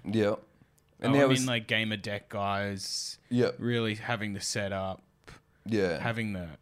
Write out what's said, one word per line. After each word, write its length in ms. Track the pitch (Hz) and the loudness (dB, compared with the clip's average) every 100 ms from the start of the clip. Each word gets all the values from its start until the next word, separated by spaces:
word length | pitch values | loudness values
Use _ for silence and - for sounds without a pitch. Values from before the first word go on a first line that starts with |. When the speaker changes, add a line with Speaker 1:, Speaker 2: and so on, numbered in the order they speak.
| - | -2
Speaker 1:
Yeah. 300 | 110 104 - - _ _ _ _ - | 2 4 2 -6 _ _ _ _ -4
And 140 | 123 | 2
Speaker 2:
Oh, 40 | 143 | 6
Speaker 1:
now 100 | 139 | 6
Speaker 2:
I 40 | |
Speaker 1:
it's 100 | 135 | 4
Speaker 2:
mean, 60 | 131 | 2
like, 200 | 117 110 | 0 0
gamer 300 | 110 110 107 | 0 2 -2
deck 320 | 104 104 - | -4 -8 -6
guys. 880 | 107 101 101 101 98 - - - - - | -2 0 0 -2 -4 -6 -6 -8 -10 -2
Speaker 1:
Yeah. 200 | 123 117 - | 2 2 2
Speaker 2:
Really 380 | 117 120 110 107 | -2 0 0 -2
having 380 | 110 117 107 | -4 -4 -4
the 60 | 98 | -4
setup. 600 | - 110 101 98 95 92 _ _ - - _ _ - | -4 -2 -2 -2 -4 -6 _ _ -20 -20 _ _ -2
Speaker 1:
Yeah. 340 | 110 95 78 | 2 2 0
Speaker 2:
Having 340 | 117 113 110 | -2 -2 -4
the, 140 | 98 87 73 | -4 -8 -14